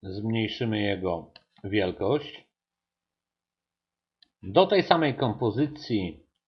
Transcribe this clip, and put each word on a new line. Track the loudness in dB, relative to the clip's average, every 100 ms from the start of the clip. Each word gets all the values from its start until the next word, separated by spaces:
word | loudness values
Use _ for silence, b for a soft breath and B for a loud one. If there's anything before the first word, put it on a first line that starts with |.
Zmniejszymy | -10 -8 -2 0 0 -2 -2 0
jego | 0 0 -2 -2 -6 -20 _ _
wielkość. | -2 0 0 -2 0 0 -2 -18 _ _ _ _ _ _ _ _ _ _ _ _ _ _ _ _ _ _ _ _
Do | 0 4 4
tej | 4
samej | 4 4 2 0
kompozycji | -2 0 -2 0 -2 -4 -4 -2 -2 -8 _ _